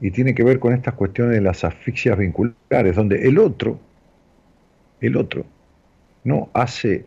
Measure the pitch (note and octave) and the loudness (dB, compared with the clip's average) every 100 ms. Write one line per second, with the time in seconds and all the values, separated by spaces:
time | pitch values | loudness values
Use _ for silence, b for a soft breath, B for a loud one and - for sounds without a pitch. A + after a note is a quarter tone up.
0 | G2 G2 B2+ A#2 A#2+ C3 A#2+ B2 A#2+ - | -6 0 0 2 2 4 2 0 -2 -4
1 | F#2+ A2 A#2+ A2+ G2 F#2+ E2+ - - B2 | -4 0 0 2 0 0 -4 -6 -8 -4
2 | B2+ G2 F#2+ D#2+ A#2 - _ C#3 G2 F2+ | -2 0 0 0 -4 -4 _ 0 2 2
3 | G#2 G2 C3 D#3 G#3 G#2+ G#2+ - - _ | 0 2 2 4 2 0 -6 -6 -14 _
4 | _ _ _ _ _ _ _ _ _ _ | _ _ _ _ _ _ _ _ _ _
5 | A#2 - - - - _ _ _ _ _ | -2 0 -2 -6 -12 _ _ _ _ _
6 | _ _ B2 D3 - - B2 - A#2 F2+ | _ _ -2 -2 0 -2 -2 -2 -2 -2